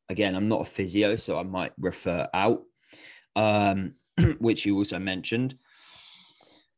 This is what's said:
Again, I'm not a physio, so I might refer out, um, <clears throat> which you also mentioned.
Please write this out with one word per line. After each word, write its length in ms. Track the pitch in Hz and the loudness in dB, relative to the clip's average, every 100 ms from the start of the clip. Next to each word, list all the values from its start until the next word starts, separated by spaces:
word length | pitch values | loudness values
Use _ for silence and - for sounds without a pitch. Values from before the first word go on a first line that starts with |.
| - | -8
Again, 260 | 92 101 92 | -2 0 0
I'm 120 | 104 | 0
not 120 | 113 | 0
a 40 | - | -2
physio, 520 | - 95 101 104 110 | -6 -2 0 2 0
so 220 | - 80 | -4 -6
I 40 | |
might 300 | 92 92 76 - | -4 -6 -6 -6
refer 500 | 90 - 95 85 - | -6 -4 -4 -2 -2
out, 320 | 90 107 - - _ _ - - - _ 104 | 0 2 2 -4 _ _ -20 -20 -20 _ 0
um, 600 | 107 104 101 98 92 - _ - | 4 4 4 0 -4 -10 _ 2
<clears throat> 220 | 165 - | 2 4
which 260 | 117 107 104 | 0 2 2
you 120 | 98 | 0
also 220 | 101 90 | 0 -2
mentioned. 580 | 95 92 - 113 131 131 _ _ - - - - - _ - - _ | -4 -6 -2 -2 -2 -6 _ _ -20 -20 -20 -20 -20 _ -20 -20 _